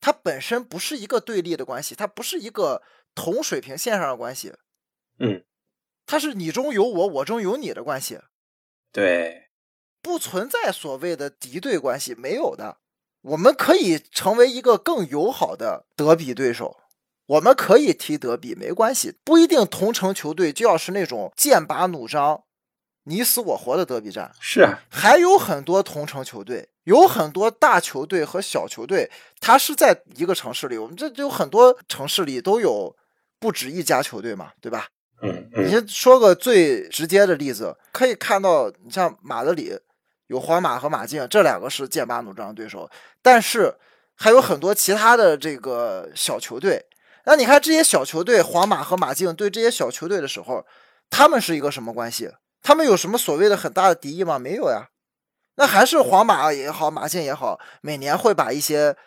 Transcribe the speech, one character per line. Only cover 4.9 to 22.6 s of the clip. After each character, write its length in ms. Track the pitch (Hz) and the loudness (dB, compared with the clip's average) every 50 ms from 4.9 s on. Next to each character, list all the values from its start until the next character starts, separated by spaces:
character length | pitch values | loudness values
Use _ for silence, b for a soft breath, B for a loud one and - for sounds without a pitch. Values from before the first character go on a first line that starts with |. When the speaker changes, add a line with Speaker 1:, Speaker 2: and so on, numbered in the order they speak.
| _ _ _ _ _ - | _ _ _ _ _ -8
Speaker 2:
嗯。 220 | 131 110 98 92 _ _ _ _ _ _ _ _ _ _ _ _ _ | -6 -6 -6 -6 _ _ _ _ _ _ _ _ _ _ _ _ _
Speaker 1:
它 140 | - 294 302 | -6 -6 -4
是 140 | 277 311 247 | -4 -6 -8
你 180 | 196 165 160 | -8 -8 -8
中 220 | 147 226 269 302 247 | -6 -6 -6 -4 -2
有 100 | 196 208 | -2 -2
我， 240 | 247 214 170 185 | 0 0 -2 -2
我 180 | 202 156 135 143 | -2 -2 -4 -6
中 160 | 170 220 233 | -6 -6 -6
有 140 | 202 180 226 | -4 -4 -4
你 160 | 302 269 160 | -6 -6 -10
的 100 | - 98 | -12 -10
关 180 | 120 147 139 131 | -8 -8 -8 -8
系。 200 | 131 - 117 - _ _ _ _ _ _ _ _ _ _ _ _ _ _ | -8 -12 -14 -16 _ _ _ _ _ _ _ _ _ _ _ _ _ _
Speaker 2:
对。 580 | - 104 101 90 87 87 82 82 82 - _ _ _ _ _ _ _ _ _ _ _ _ | -4 -2 0 0 0 0 -2 -6 -10 -16 _ _ _ _ _ _ _ _ _ _ _ _
Speaker 1:
不 180 | - 349 349 - | -10 -8 -8 -8
存 300 | - - - 185 226 277 | -8 -8 -8 -8 -6 -4
在 240 | - 466 440 208 180 | -6 -4 -4 -4 -6
所 240 | - - 147 135 | -6 -10 -12 -10
谓 180 | 131 156 175 165 | -8 -6 -8 -6
的 140 | 143 143 143 | -6 -8 -10
敌 320 | _ - - 127 127 180 | _ -14 -16 -14 -12 -10
对 180 | 180 277 202 165 | -6 -4 -4 -2
关 180 | 131 131 120 | -2 -4 -4
系， 160 | 139 - 127 117 | -4 -6 -10 -12
没 200 | - 123 135 202 | -10 -8 -6 -6
有 200 | 269 320 - - | -4 -4 -4 -6
的。 260 | - 104 101 - _ _ _ _ _ _ _ _ _ | -8 -14 -16 -16 _ _ _ _ _ _ _ _ _
我 160 | - 131 151 | -12 -8 -2
们 180 | 151 185 262 294 | 2 4 4 4
可 220 | - - 269 339 | 4 2 2 4
以 200 | 403 320 185 160 147 - _ | 4 4 2 0 -2 -2 _
成 240 | - - - 190 220 | -8 -4 -2 0 4
为 160 | 240 247 262 | 4 4 4
一 100 | 240 254 | 4 0
个 160 | 220 247 226 | 2 2 2
更 300 | - - - 330 247 175 | 2 2 -2 -2 -2 -4
友 240 | 127 139 147 170 233 | -4 -2 -2 -2 -2
好 240 | 269 - 175 - 160 | -2 -2 -4 -6 -6
的 300 | - 113 107 - - _ _ _ | -6 -6 -6 -6 -8 _ _ _
德 180 | - 147 156 170 | 0 4 4 4
比 200 | 165 160 131 120 | 4 2 -4 -6
对 200 | 135 135 123 117 | -4 -2 -2 -2
手， 220 | - 107 - - _ _ _ _ _ _ _ _ _ _ | -4 -8 -10 -12 _ _ _ _ _ _ _ _ _ _
我 140 | - 143 151 | 0 2 4
们 160 | 160 233 269 | 6 6 4
可 220 | - - - 196 | 4 4 4 4
以 160 | 285 294 214 147 | 4 4 2 -2
踢 240 | - - - 151 | -2 -4 -8 -8
德 180 | 143 - 120 117 | -6 -6 -6 -6
比， 180 | - - 120 - | -8 -8 -12 -14
没 200 | 95 101 - 180 | -10 -10 -8 -2
关 200 | 226 220 233 254 | -2 -2 0 -2
系， 220 | - - - - _ - | -4 -6 -8 -10 _ 0
不 140 | - 320 | 4 6
一 100 | 330 330 | 6 6
定 180 | 330 339 269 202 | 6 4 2 2
同 280 | - - - 190 220 233 | 2 0 -4 -2 -2 -2
城 200 | - 185 190 196 | -2 -2 -4 -4
球 200 | - - 151 160 | -4 -8 -8 -4
队 180 | 170 180 151 | -2 -2 -2
就 160 | 143 - 226 | -2 0 2
要 100 | 220 175 | 2 2
是 140 | 160 - - | 2 0 -4
那 140 | 185 202 175 | -6 -4 -4
种 260 | - 127 110 98 - - | -6 -6 -8 -8 -8 -4
剑 280 | - - - 247 175 156 | 0 2 4 4 4 4
拔 200 | - 151 135 185 | 0 -4 -2 -2
弩 200 | 185 170 139 113 | -2 -4 -6 -10
张、 380 | 113 147 151 143 151 151 - _ _ _ _ | -6 -4 0 0 0 0 -2 _ _ _ _